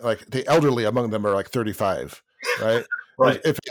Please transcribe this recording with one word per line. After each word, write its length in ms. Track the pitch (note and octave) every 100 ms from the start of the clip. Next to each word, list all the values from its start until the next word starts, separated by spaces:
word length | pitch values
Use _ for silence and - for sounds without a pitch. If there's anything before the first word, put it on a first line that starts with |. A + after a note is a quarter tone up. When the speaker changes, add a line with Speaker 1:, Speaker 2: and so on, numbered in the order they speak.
Speaker 1:
Like, 240 | A#2+ A2 -
the 180 | C3 B2+
elderly 380 | D#3+ D3 A#2+ G#2+
among 240 | B2 A#2
them 160 | G#2+ G#2
are, 60 |
like, 160 | G2 G2
thirty-five, 720 | B2 G#2+ G2 G2+ D#2+ C#2 - _ _ - -
right? 240 | A2 A#2 -
Speaker 2:
<laughs> 40 | - - -
Right. 200 | C3 B2+ -
Speaker 1:
If, 140 | - B2+